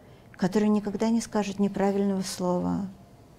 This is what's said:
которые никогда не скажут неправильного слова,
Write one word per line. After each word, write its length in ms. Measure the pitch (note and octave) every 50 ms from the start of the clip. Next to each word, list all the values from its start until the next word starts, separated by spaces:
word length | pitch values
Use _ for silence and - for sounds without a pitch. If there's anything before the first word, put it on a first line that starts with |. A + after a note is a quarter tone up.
| - - - - - -
которые 380 | - - - F3 F#3+ G#3+ G#3 G#3+
никогда 400 | G#3 G#3 G3+ G#3+ G3 G3+ A3 A3+
не 120 | A3+ A#3
скажут 380 | A3+ - - G#3+ G3+ G3 F#3+ -
неправильного 640 | G3+ G3 G3 G3+ G3 G3+ G3 G3+ G3+ G3+ G3 F#3+ F#3+
слова, 640 | F#3+ - - F#3 F3+ F3+ F3+ F3 F3+ F3 F3 G3 F#3 - - - - - - - - -